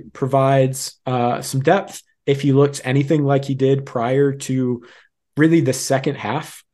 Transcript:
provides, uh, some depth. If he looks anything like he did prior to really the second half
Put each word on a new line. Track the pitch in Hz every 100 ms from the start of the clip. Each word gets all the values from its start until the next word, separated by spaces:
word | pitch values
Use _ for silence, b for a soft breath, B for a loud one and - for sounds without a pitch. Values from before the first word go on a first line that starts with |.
| -
provides, | - 135 135 135 135 131 131 - - -
uh, | 127 120 -
some | - 135
depth. | 156 190 190 - - _ -
If | 139
he | 143
looks | 135 143 139
anything | 127 135 139 160
like | 139 139 139
he |
did | 135 135 139 135
prior | 123 117 135 143
to | 135 - 131 127 120 B B B _ _ -
really | 156 165
the | 131
second | 127 - 165 143 135
half | 104 135 - - _